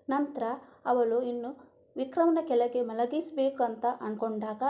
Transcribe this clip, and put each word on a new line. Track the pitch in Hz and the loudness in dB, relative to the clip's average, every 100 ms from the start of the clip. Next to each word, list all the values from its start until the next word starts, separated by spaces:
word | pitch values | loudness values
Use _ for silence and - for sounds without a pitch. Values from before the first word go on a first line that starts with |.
| - | -2
ನಂತರ | 277 285 - 226 262 - - - | 0 0 -2 -4 -6 -12 -6 0
ಅವಳು | 247 226 240 | 2 4 2
ಇನ್ನು | 247 240 240 - - _ _ - | 0 -4 -6 -10 -18 _ _ -8
ವಿಕ್ರಮ್ನ | 269 349 339 330 320 | -2 4 4 4 2
ಕೆಳಗೆ | 240 240 247 | 2 2 0
ಮಲಗಿಸ್ಬೇಕು | 233 226 240 302 320 302 269 269 | -2 -2 -2 -2 -2 0 0 2
ಅಂತ | 233 226 240 254 | -2 0 -2 -2
ಅಂದ್ಕೊಂಡಾಗ | 214 214 226 214 214 214 | -4 -4 -4 -4 -6 -2